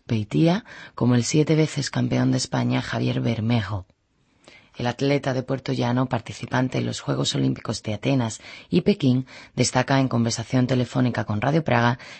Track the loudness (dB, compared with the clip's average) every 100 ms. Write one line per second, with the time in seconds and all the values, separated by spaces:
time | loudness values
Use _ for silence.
0 | -4 -4 -2 2 2 2 -4 -20 -14 0
1 | 2 4 2 2 4 4 2 0 -4 -2
2 | 0 2 2 0 0 -2 0 0 -2 -2
3 | -2 0 -2 -2 0 0 0 -6 -8 _
4 | _ _ _ _ -20 -20 _ -6 -4 0
5 | 2 2 0 -4 -2 -4 -4 -2 0 2
6 | 0 -2 -6 -12 -4 0 0 0 -4 -4
7 | -4 -2 0 0 0 -2 -6 -8 -6 -4
8 | 0 0 0 -6 -16 -18 0 0 2 2
9 | 2 2 0 -12 -12 -2 0 2 2 2
10 | 2 0 0 -2 -2 0 2 0 0 0
11 | 0 0 -4 -2 0 0 2 2 4 0
12 | -6